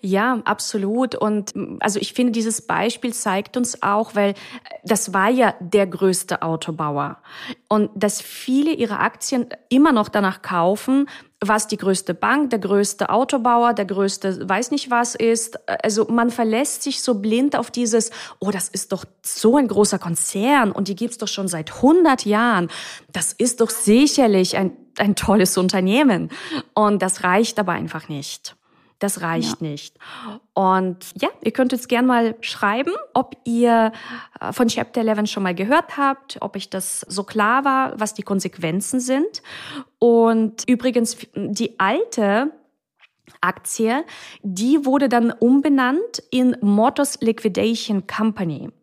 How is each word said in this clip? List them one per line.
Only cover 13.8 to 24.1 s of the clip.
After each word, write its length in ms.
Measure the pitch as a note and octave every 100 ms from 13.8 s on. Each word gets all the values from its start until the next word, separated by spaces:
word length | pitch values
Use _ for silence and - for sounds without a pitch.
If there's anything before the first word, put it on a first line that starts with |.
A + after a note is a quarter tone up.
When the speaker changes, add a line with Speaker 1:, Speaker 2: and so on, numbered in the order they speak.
| G3
Speaker 1:
größte 640 | F#3+ G3 F#3+ G3 F#3 F#3
weiß 220 | G3 B3
nicht 180 | C#4+ C4+
was 240 | A#3+ A#3
ist. 460 | - A3+ A3+ - - - -
Also 220 | - G#3 A3
man 260 | A#3 A#3
verlässt 500 | A#3 A3+ A3 D4 -
sich 220 | - C4+
so 180 | - A3
blind 340 | G#3 A3+ C#4 C4+
auf 140 | A#3+
dieses, 400 | - A#3+ A3+ A3 - - -
„Oh, 100 | F#3+
das 200 | G3 -
ist 220 | F#3+ -
doch 140 | F#3+ - _
so 340 | - - A3 C4+
ein 100 | B3
großer 320 | G3 G#3 G3
Konzern 720 | F3 E3 - G3 A3+ C#4+ A3
und 160 | - F#3+
die 80 | G3
gibt's 240 | A3+ -
doch 80 | G#3
schon 200 | - F#3+
seit 360 | E3+ D#3+ -
hundert 420 | B3+ E4+ D#4+ C4 G#3
Jahren. 440 | G#3 A#3+ G3+ E3+ - - - _
Das 200 | - -
ist 280 | - A#3+ B3
doch 80 | A3+
sicherlich 880 | - - A3 D4